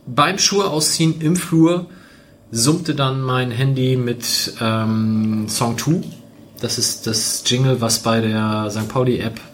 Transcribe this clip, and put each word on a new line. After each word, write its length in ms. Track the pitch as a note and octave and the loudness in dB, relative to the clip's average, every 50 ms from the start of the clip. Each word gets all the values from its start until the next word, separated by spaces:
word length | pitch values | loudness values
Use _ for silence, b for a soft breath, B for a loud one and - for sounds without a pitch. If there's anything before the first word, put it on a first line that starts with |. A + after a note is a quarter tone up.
| - | -16
beim 320 | C3+ A#2+ - D3 E3 G#3+ - | -4 0 2 2 2 2 0
Schuhe 280 | - - G3 G3+ G3 | 0 2 2 2 0
ausziehen 560 | F3+ D3+ D#3 D3+ - - - E3 D#3+ D#3 D#3+ | 0 0 0 0 0 0 2 2 2 2 2
im 160 | D#3+ D3+ F3+ F3+ | 0 0 0 0
Flur 480 | - - E3+ D#3+ D#3+ E3 F3 F3+ F3+ B B B B B B B B B B B - - | 0 0 4 4 6 4 4 2 -2 B B B B B B B B B B B -18 -10
summte 420 | A2+ A#2 A2+ D3 D#3 F3 E3+ D#3 D3 | -4 0 0 2 2 0 0 -2 -2
dann 280 | C3+ C3+ C3 C3 C3+ | 0 0 0 0 -2
mein 300 | C3+ B2+ B2+ B2+ B2+ B2 | -2 0 0 0 0 -2
Handy 440 | A2+ A#2+ C3 C#3 C3+ C3 B2+ B2+ C3 | -2 0 0 2 2 2 2 2 2
mit, 600 | B2+ B2 A#2+ A#2+ A#2+ - - - - - - - - | 2 0 -2 -2 -4 -4 -4 -2 -2 -4 -4 -4 -4
ähm, 880 | A#2+ A2+ A2 A2 A2 A2 A2 A2 A2 A2 A2 A2 A2 A2 A2 G#2+ G#2+ G#2+ | -2 0 0 0 0 0 0 2 2 2 2 2 2 0 0 -2 -2 -4
Song 300 | - - A#2+ A#2 A#2 A2+ | -2 -2 -2 -2 -2 -2
Two. 240 | - C#3+ E3 F#3 - - - - - - - - - - - - | 0 0 0 0 0 -4 -10 -16 -20 -20 -20 -20 -20 -20 -12 -8
Das 180 | - A2+ - - | -6 -6 -2 -2
ist 300 | A2+ - - - - A2+ | -2 -2 -2 -4 -4 -4
das 340 | A2+ - - - - - - | -2 -2 -2 -2 -4 -4 0
Jingle, 340 | - B2+ B2+ C3+ C3 C3 A2 | 0 2 2 4 2 2 2
was 200 | A#2 A2+ A2+ - | 2 0 0 0
bei 200 | - A#2 A2+ A2+ | 0 2 2 2
der 500 | A2+ A2 A2 G#2+ G#2+ G#2+ G#2+ G#2+ G#2+ G#2 | 2 2 0 0 0 0 0 -2 -2 -4
Sankt 220 | G#2 A2 G#2+ G#2+ | -4 -4 -4 -2
Pauli-App 480 | - C3 B2 B2 A#2+ F#2 G#2 A2+ - - - - | -2 0 2 2 2 0 -2 -4 -6 -8 -14 -18